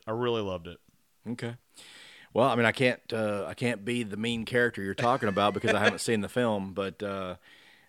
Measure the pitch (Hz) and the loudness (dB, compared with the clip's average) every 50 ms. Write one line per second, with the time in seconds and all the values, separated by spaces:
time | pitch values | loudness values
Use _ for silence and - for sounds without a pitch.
0 | - 113 110 117 123 120 117 113 104 95 92 87 82 90 82 - _ _ _ _ | -6 -6 -4 -2 0 0 0 0 0 -2 -4 -6 -8 -10 -16 -18 _ _ _ _
1 | _ _ _ _ - 107 123 - 120 117 120 - _ _ _ - - - - - | _ _ _ _ -12 -10 -8 -6 -8 -8 -8 -10 _ _ _ -20 -20 -20 -20 -20
2 | - - - - - - - 107 127 135 117 120 117 110 - - 131 123 113 - | -20 -20 -20 -20 -14 -2 2 4 4 4 4 4 4 4 4 4 2 2 2 0
3 | _ - 117 113 110 104 104 101 87 76 - - 127 120 117 98 101 123 120 123 | _ -4 -2 -2 0 0 -2 -2 -4 -6 -6 -4 -2 -2 -2 -2 -4 -4 -2 -2
4 | 117 98 101 101 113 120 117 113 107 - 127 120 120 117 - 101 98 98 95 - | -4 -4 -4 -4 -4 -2 -2 -4 -4 0 2 2 2 2 0 -2 -4 -4 -2 0
5 | 120 120 127 135 120 104 92 101 101 104 95 98 - 110 110 101 104 113 95 - | 2 2 2 2 2 0 2 4 4 2 2 2 2 2 4 4 4 2 2 0
6 | - 123 117 104 98 92 - 123 123 113 107 101 95 98 87 101 98 95 87 - | 0 0 0 0 0 -2 0 0 2 2 0 0 -2 -4 -6 -6 -6 -6 -6 -6
7 | 104 101 98 95 92 90 90 - _ - - - - - - _ _ | -6 -6 -6 -6 -6 -8 -10 -12 _ -20 -20 -20 -20 -20 -20 _ _